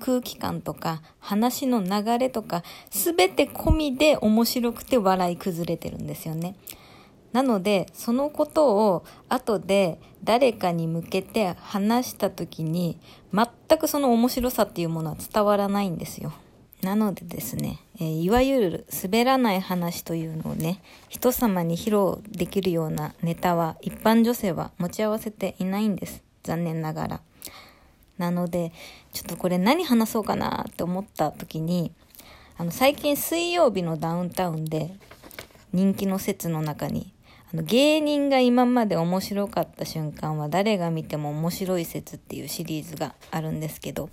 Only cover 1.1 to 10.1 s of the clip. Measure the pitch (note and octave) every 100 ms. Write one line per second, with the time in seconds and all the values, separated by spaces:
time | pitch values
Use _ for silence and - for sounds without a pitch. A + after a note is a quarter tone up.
1.1 | _ - G3+ A#3+ B3 C4+ A#3+ F3+ G3+ G#3
2.1 | A#3+ B3+ B3 - F3 - - - - F4
3.1 | E4+ F#4 - D4 - E4 D#4 D4 B3+ D4+
4.1 | C#4 G#3+ G#3+ A#3 B3+ A#3 A#3 - B3+ F#3+
5.1 | F#3+ F3+ F3 G3+ E3 E3+ E3 - - D#3
6.1 | D3 D#3+ D#3+ E3+ G3+ - - - - -
7.1 | - - A#3 C4+ G#3+ F3+ G3 - - -
8.1 | A#3+ C#4+ D4 D4+ - D4 G3+ G#3+ E3+ -
9.1 | - - G#3+ - G3 E3+ G3 F#3 D#3+ -